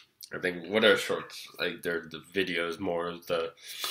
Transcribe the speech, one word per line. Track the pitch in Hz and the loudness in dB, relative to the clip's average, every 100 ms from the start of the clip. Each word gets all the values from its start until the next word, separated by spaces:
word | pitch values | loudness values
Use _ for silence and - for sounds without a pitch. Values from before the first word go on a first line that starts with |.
| - _ - | -16 _ -12
I | 85 | -2
think, | 90 87 85 | -2 -2 0
what | 107 | 6
are | 110 - | 8 8
shorts? | - - - - - - | 4 -2 -4 -14 -16 -4
Like, | 87 85 | -4 -2
they're | 87 82 80 | -4 -4 -6
the | 78 - | -14 -4
videos | 98 92 85 85 85 | 0 0 0 -2 -2
more | 92 85 87 | -2 -2 -4
of | 85 - | -6 -2
the, | 85 82 - - - - | -2 -2 -8 -14 -6 -6